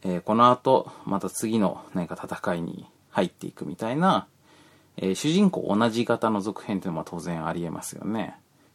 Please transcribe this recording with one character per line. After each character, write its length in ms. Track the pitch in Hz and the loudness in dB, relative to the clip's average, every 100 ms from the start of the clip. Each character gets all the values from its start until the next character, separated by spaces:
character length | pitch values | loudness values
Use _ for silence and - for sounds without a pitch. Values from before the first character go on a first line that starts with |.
え 160 | 95 87 | -4 -2
ー、 40 | |
こ 140 | - 110 | 2 6
の 140 | 123 | 6
後、 400 | 123 135 127 - - - | 6 4 4 2 -8 -4
ま 140 | 98 | -4
た 100 | 98 | -4
次 300 | - 113 113 | -4 0 2
の 220 | 92 - - | 2 0 -6
何 140 | 92 85 | -6 -4
か 120 | 87 | -6
戦 340 | - - - 87 | -10 -6 -4 -2
い 60 | |
に 240 | 87 92 - _ _ | -4 -8 -16 _ _
入 160 | - 90 | -2 -2
っ 40 | |
て 180 | - 92 | -4 -14
い 40 | |
く 140 | - 80 | -10 -10
み 100 | - | -6
た 160 | 113 | -4
い 40 | 139 | 2
な、 320 | 190 110 - _ _ - - _ _ - | 2 2 -2 _ _ -20 -20 _ _ -4
え 140 | 95 | -2
ー、 40 | 92 | 0
主 140 | 151 | 2
人 200 | 180 196 | 4 4
公 160 | - - | 4 0
同 160 | 104 117 | 2 2
じ 140 | 113 117 | 2 0
型 240 | 117 113 | 2 2
の 120 | 104 | 0
続 220 | 101 - | -2 -6
編 140 | - 98 | -4 -4
っ 20 | |
て 80 | 92 | -4
い 20 | |
う 20 | |
の 60 | 80 | -6
は 60 | 78 | -6
当 120 | 87 | -8
然 280 | 87 80 78 | -6 -4 -4
あ 60 | |
り 100 | 85 | -4
え 60 | 82 | -4
ま 120 | - | -6
す 100 | - | -10
よ 100 | - | -8
ね。 320 | 95 110 - - _ _ _ | -6 -4 -6 -10 _ _ _